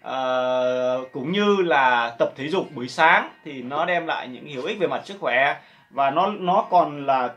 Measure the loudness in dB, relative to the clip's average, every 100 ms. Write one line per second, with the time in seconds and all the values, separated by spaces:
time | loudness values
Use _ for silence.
0 | -8 -6 -2 -2 0 0 0 0 0 -2
1 | -6 -8 -4 0 2 2 4 4 4 2
2 | 0 0 -2 -2 -4 -4 -4 -8 -8 4
3 | 6 6 2 -12 -16 -14 -8 -4 0 -2
4 | -2 -4 -6 -14 -12 -8 -8 -2 -2 -2
5 | -8 -6 0 4 2 0 -12 _ _ -2
6 | 0 2 0 -2 0 0 4 2 2 -2
7 | 0 0 0